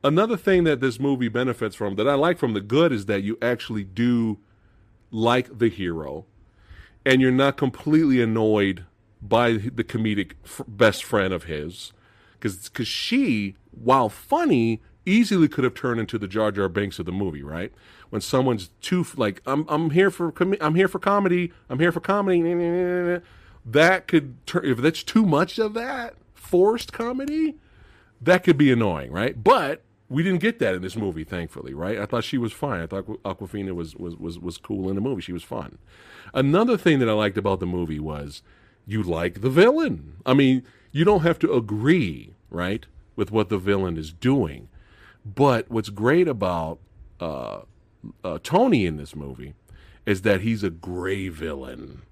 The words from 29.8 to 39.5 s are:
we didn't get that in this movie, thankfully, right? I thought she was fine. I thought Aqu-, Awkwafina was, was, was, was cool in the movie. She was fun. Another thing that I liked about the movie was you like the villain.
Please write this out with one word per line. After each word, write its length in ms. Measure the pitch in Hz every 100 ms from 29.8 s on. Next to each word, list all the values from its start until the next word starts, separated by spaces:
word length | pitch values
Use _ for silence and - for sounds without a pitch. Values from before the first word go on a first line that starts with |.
| _ _ _
we 120 | 131
didn't 200 | 180 180
get 180 | 214 233
that 160 | 110
in 60 | 92
this 140 | 92
movie, 280 | 107 101 80
thankfully, 500 | 78 90 82 - 67
right? 240 | 69 90 107
I 80 |
thought 180 | - 117
she 140 | - 131
was 140 | 117
fine. 300 | - 147 95
I 60 | 82
thought 200 | 98 92
Aqu-, 140 | 107
Awkwafina 520 | 101 92 95 104 95
was, 220 | 87 82
was, 220 | - 87 82
was, 200 | 85 85
was 200 | 87 -
cool 320 | - 101 92
in 60 |
the 60 | 98
movie. 200 | 123 110
She 120 | 82
was 100 | 87
fun. 340 | - 113 69 - _ - - - -
Another 440 | 135 139 170 240 214
thing 220 | 175 143
that 100 | 117
I 40 |
liked 240 | 107 104 101
about 220 | 98 92
the 60 |
movie 340 | 90 90 82 76
was 420 | 78 76 73 - _ _ _ _
you 160 | - 107
like 400 | 90 82 90 92
the 80 |
villain. 680 | 117